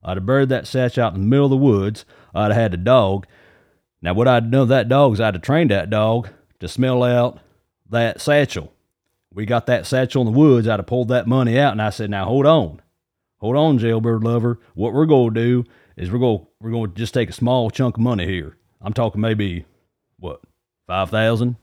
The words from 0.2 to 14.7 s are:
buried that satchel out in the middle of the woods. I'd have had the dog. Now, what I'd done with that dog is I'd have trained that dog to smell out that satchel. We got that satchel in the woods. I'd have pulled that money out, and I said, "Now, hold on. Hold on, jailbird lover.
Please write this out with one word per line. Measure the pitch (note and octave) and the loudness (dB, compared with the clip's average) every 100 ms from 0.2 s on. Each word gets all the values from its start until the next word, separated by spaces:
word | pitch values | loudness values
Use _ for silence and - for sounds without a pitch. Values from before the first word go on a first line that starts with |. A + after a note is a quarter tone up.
| F#2+ | 0
buried | C3+ C3+ | 0 2
that | C3 - | -2 -4
satchel | C3 B2 A#2+ | -2 -2 0
out | A#2+ | -2
in | F#2 | 0
the | G2 | 2
middle | C3+ C#3+ | 2 4
of | |
the | C3+ | 4
woods. | C#3 G2+ G2 G#2+ - _ _ | 4 2 0 -6 -14 _ _
I'd | - G#2 | -4 0
have | A2 | 2
had | A2+ | 0
the | F2 | -2
dog. | F#2+ B2+ G2+ G2 - _ _ _ _ _ _ _ | 2 4 4 -2 -6 _ _ _ _ _ _ _
Now, | E2+ | -4
what | F#2+ B2 | 0 2
I'd | B2 A2+ | 2 2
done | C3+ | 2
with | B2 | 2
that | C3+ A2+ | 2 2
dog | C3+ C#3+ | 4 4
is | G#2 | 2
I'd | A2 | -2
have | F#2 | -2
trained | - D3 D#3+ | -2 0 2
that | G2 F2 | 0 -2
dog | G#2+ A2 A2+ G#2+ - _ _ | -2 0 0 -4 -16 _ _
to | F2 | -12
smell | - B2+ B2+ | -4 0 2
out | B2 B2 A#2+ - _ _ _ _ _ | 2 2 0 -4 _ _ _ _ _
that | A2+ A#2 - | -2 -2 -4
satchel. | - D3 C#3 G2 D2 _ _ _ _ _ _ | 0 0 0 -4 -12 _ _ _ _ _ _
We | F#2+ G#2 | -10 -4
got | A#2+ | -2
that | - B2 F2 | 0 -2 0
satchel | C3 B2+ C#3 | -2 0 0
in | A#2+ | 0
the | A#2 | 4
woods. | D3+ B2 A2 | 6 6 4
I'd | G#2+ | -2
have | - | -2
pulled | B2 A#2 | -4 0
that | B2+ A#2 | 0 2
money | C3 B2 A#2+ | 0 2 2
out, | C#3+ | 2
and | G#2+ | 0
I | G#2+ | -4
said, | - G#2 | -4 -6
"Now, | G2+ F#2 | -4 -2
hold | C3 | 2
on. | C#3+ D#3+ F#2 D2+ _ _ _ _ _ _ | 4 4 2 -8 _ _ _ _ _ _
Hold | G#2+ C3 | -4 0
on, | D#3+ C3+ | 2 2
jailbird | A2+ A2+ A2+ A2+ | 0 0 0 -2
lover. | A2+ A#2 A#2 A#2 _ | 0 -2 -2 -4 _